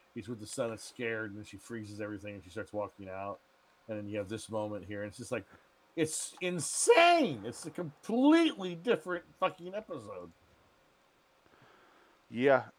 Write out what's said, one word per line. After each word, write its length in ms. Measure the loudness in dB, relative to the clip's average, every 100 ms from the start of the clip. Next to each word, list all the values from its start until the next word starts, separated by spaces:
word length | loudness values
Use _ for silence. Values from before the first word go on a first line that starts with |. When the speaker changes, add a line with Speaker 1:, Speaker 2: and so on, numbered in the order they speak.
| _
Speaker 1:
He's 140 | -12 -10
with 120 | -10
the 60 | -8
son 220 | -4 -4
that's 140 | -6
scared, 460 | -12 -8 -4 -4 -6
and 80 | -10
then 60 | -14
she 100 | -16
freezes 440 | -12 -10 -10 -8
everything, 320 | -8 -8 -10
and 100 | -12
she 60 | -12
starts 220 | -10 -6
walking 360 | -4 -6 -8 -12
out. 300 | -8 -8 -8 _ _ _ _ -10
And 80 | -8
then 120 | -6
you 100 | -4
have 100 | -4
this 220 | -6 -6
moment 340 | -4 -4 -6 -8
here, 160 | -8
and 60 | -8
it's 80 | -10
just 140 | -8
like, 140 | -8 -8 -16 _ _ _ -2
it's 380 | -2 -2 -8 -6
insane. 1000 | -4 -2 -4 2 6 8 8 8 4 0 -8
It's 180 | -10
a 60 | -10
completely 1040 | -8 -8 -8 -2 4 8 8 6 2 -6
different 500 | -4 0 0 0 -6 -6 -2
fucking 360 | -2 -2 -10
episode. 560 | -10 -8 -10 -10 -12 -14 -16 _ _ _ _ _ _ _ _ _ _ _ _ -20 -20 _ _ _ _ _
Speaker 2:
Yeah, 340 | 2 6 6 2